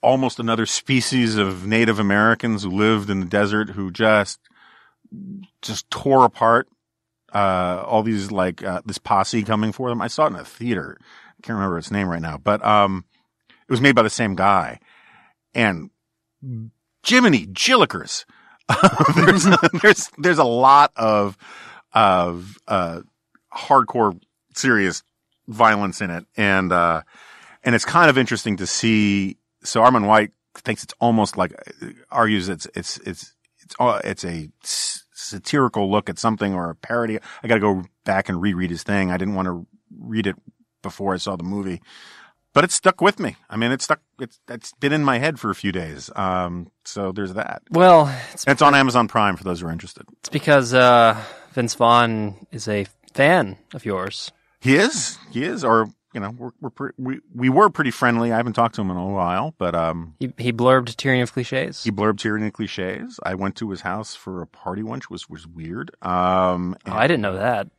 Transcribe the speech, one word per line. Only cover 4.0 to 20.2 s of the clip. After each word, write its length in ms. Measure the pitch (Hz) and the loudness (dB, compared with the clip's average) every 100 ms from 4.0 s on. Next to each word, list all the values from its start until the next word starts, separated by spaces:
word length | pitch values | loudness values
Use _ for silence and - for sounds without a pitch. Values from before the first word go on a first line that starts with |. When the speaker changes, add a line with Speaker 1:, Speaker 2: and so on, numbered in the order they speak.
| 110 107 98 - _ _ _ _ _ _ _ - 196 196 196 _ | 4 4 2 -8 _ _ _ _ _ _ _ -18 -16 -16 -20 _
Speaker 1:
just 280 | - 107 - | -10 -10 -8
tore 340 | - 147 135 | -6 2 6
apart, 440 | 127 - 113 117 - _ _ _ _ _ _ | 6 4 2 2 0 _ _ _ _ _ _
uh, 480 | 104 101 92 90 90 - | -2 0 0 -2 -4 -2
all 160 | 113 | 0
these, 280 | 110 107 98 | 0 -2 -4
like, 320 | 101 92 85 | -2 -2 -2
uh, 180 | 98 90 101 | -8 -8 -8
this 120 | 110 | -14
posse 440 | - 101 95 120 | -2 0 0 -2
coming 300 | 104 110 110 | -2 -2 -2
for 160 | 98 127 | -4 -6
them. 120 | 120 | -6
I 60 | 117 | -6
saw 160 | - | -2
it 60 | 156 | -2
in 60 | 92 | -2
a 80 | |
theater. 520 | - - 117 104 80 - | -16 -12 -4 -4 -6 -16
I 460 | _ - - _ - | _ -20 -20 _ -8
can't 100 | 110 | -4
remember 220 | 98 85 | -2 -4
its 120 | 80 | -4
name 180 | 101 95 | -4 -4
right 140 | 85 | -4
now, 160 | 82 73 | -8 -6
but, 260 | 104 104 | -2 0
um, 400 | 110 107 101 95 - _ _ _ _ | 2 2 2 -2 -10 _ _ _ _
it 200 | _ _ | _ _
was 100 | 131 | 2
made 140 | 139 | 4
by 80 | 120 | 4
the 80 | 107 | 2
same 240 | - 110 92 | 0 -4 0
guy. 440 | 95 98 71 58 _ _ _ _ _ _ _ | 2 2 0 -10 _ _ _ _ _ _ _
And 360 | - 110 87 78 _ _ _ _ _ 135 117 113 _ _ _ - | -2 0 -2 -10 _ _ _ _ _ -12 -12 -12 _ _ _ 0
Jiminy 400 | 247 247 135 87 | 4 6 4 0
Jillikers. 760 | 95 - 254 165 92 - - - _ _ _ _ | -4 2 4 2 0 -10 -12 -12 _ _ _ _
<laughs> 460 | - 190 - 151 | 4 4 4 2
There's, 320 | 170 180 190 175 185 165 170 | 4 4 4 4 4 2 2
there's, 300 | 208 202 - | 4 4 0
there's 200 | - | -4